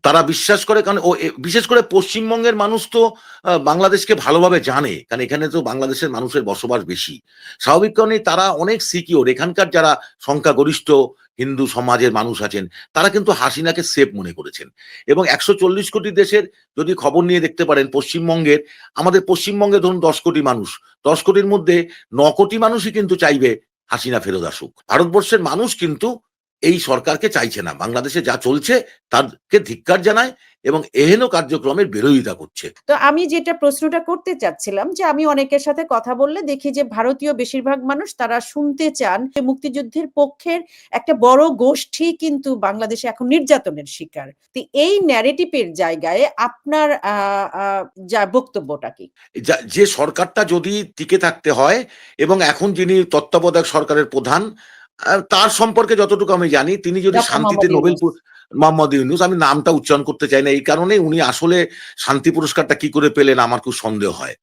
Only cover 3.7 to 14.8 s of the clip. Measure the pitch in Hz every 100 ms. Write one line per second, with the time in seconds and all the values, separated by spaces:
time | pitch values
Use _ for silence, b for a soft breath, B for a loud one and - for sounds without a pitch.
3.7 | 165 190 196 - 214 - 160 180 175 127
4.7 | 131 139 78 - 117 123 147 156 165 120
5.7 | 131 135 131 156 117 123 143 104 98 117
6.7 | 120 92 175 - 135 _ B B B -
7.7 | 160 208 - 220 220 214 165 190 151 180
8.7 | 226 - 175 170 160 123 127 170 170 180
9.7 | 165 156 143 B B - 143 151 139 143
10.7 | 147 - 143 131 b b - 131 131 131
11.7 | 123 123 123 123 110 113 101 104 101 92
12.7 | B B 156 190 196 208 175 131 143 165
13.7 | 165 165 - 131 101 87 82 - - -
14.7 | _